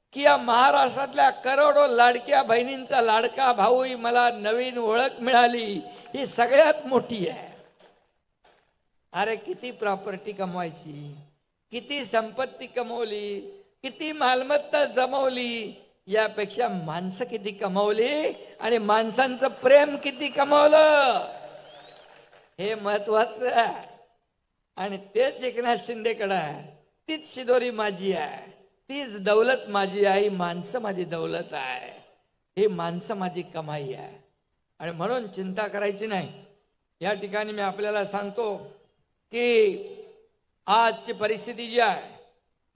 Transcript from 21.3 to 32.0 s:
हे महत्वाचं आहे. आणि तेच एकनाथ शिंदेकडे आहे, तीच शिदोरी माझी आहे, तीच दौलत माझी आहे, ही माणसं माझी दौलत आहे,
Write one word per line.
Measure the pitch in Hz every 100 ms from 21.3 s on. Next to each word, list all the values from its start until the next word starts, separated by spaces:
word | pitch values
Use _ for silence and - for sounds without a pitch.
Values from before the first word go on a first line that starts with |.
| - - - - - - - - - _ _ _ -
हे | 196 220
महत्वाचं | 202 320 302 214 226 - 247
आहे. | 247 220 - - - _ _ _ _ _ _ _ -
आणि | 196 196 196 220
तेच | 262 285
एकनाथ | 247 226 240 233
शिंदेकडे | - 233 226 220 196
आहे, | 190 151 143 151 - _ _ -
तीच | 311 - 254
शिदोरी | 240 247 247
माझी | 220 208 180 196
आहे, | 175 147 - - - _ _ -
तीच | 277 262 208
दौलत | 190 214 240 262 214
माझी | 202 190 196 196
आहे, | 196
ही | 208
माणसं | 190 175 175 - 247
माझी | 220 180
दौलत | 170 165 165 165 170
आहे, | 147 127 127 123 -